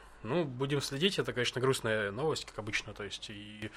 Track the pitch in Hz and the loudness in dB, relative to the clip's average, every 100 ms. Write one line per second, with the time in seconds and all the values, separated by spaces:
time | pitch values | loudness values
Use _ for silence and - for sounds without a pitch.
0 | - - 110 165 151 123 139 143 - 139 | -16 -10 0 0 0 0 2 2 0 2
1 | 196 196 127 123 120 123 131 127 113 110 | 2 4 2 2 2 4 4 4 4 2
2 | 101 101 156 - - - 104 98 - 104 | 2 0 0 0 -4 -6 -2 -2 -4 -6
3 | 101 - - 101 104 107 107 | -6 -6 -10 -10 -12 -10 -10